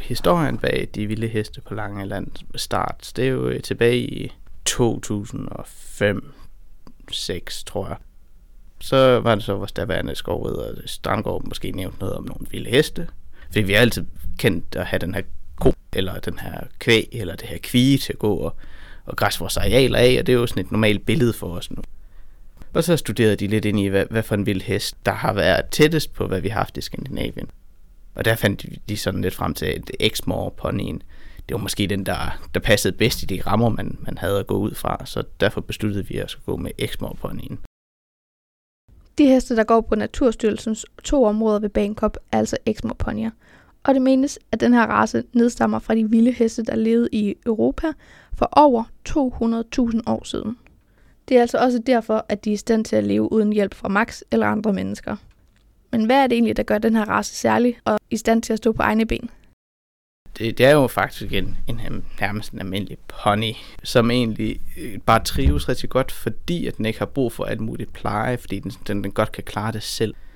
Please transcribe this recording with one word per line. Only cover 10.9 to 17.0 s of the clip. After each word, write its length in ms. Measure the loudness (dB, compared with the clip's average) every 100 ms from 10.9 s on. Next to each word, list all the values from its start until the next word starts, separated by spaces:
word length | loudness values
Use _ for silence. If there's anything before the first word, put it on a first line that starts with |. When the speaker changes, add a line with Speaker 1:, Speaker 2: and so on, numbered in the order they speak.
| -6 -2 -2 -2 -4 -4
Speaker 1:
måske 240 | -6 -6
nævnt 280 | -6 -6 -6
noget 160 | -6 -6
om 80 |
nogle 220 | -8 -8 -8
vilde 180 | -8 2
heste. 380 | 2 2 0 -6 -8 -12 -12 -2
Fordi 160 | 0
vi 120 | 4
har 60 | 6
altid 260 | 6 4 -2 -4 -4 2
kendt 380 | 2 2 -2 -4
at 100 | -2
have 140 | -2
den 160 | -2 -4
her 60 | -4 -4 -6 2
ko, 180 | 4 4 -2
eller 260 | -4 -2 -4
den 200 | -6 -6
her 200 | -8 -8 -10 -2
kvæg, 300 | 4 4